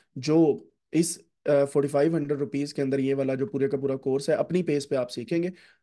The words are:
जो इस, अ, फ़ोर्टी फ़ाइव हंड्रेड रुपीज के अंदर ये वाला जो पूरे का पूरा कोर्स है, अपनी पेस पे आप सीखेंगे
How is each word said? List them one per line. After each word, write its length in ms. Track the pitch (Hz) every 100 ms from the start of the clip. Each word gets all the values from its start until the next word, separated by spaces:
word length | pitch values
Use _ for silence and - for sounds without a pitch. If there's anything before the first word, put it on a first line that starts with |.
| _ -
जो 500 | 127 160 160 135 - _ _
इस, 280 | 156 170 - - _ -
अ, 180 | 143
फ़ोर्टी 240 | 143 147 139
फ़ाइव 280 | 143 151 165
हंड्रेड 220 | 143 143
रुपीज 340 | 139 139 143
के 100 | -
अंदर 180 | 139 139
ये 140 | 135
वाला 200 | 135 131
जो 120 | 131 135
पूरे 220 | 139 135
का 100 | 135
पूरा 180 | 135 135
कोर्स 340 | 135 131 139
है, 60 | 143
अपनी 260 | - 180
पेस 220 | 170 147 139
पे 100 | 135
आप 120 | 123
सीखेंगे 440 | - 113 170 175 185 - _